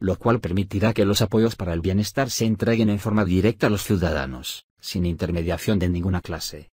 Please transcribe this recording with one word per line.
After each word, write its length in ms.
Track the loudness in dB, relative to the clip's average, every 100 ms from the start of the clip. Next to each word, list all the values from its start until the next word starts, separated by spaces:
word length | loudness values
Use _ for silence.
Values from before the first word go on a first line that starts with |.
lo 180 | -2 0
cual 220 | 2 0
permitirá 540 | 0 -2 -2 0 2
que 100 | 2
los 160 | 2 2
apoyos 360 | 2 2 2 0
para 180 | -4
el 80 | -2
bienestar 480 | 0 0 0 -2 -2
se 160 | 0 0
entreguen 420 | 0 2 2 2
en 100 | 0
forma 280 | 0 0 2
directa 400 | 4 4 2 0
a 40 |
los 140 | 0
ciudadanos, 800 | 0 2 2 0 -4 -8 -10 -12 -16 _
sin 240 | -8 -2
intermediación 720 | -2 -2 -2 -2 -2 -2 0 0
de 120 | 0
ninguna 320 | 0 0 -2
clase. 480 | -4 -8 -8 -12 -18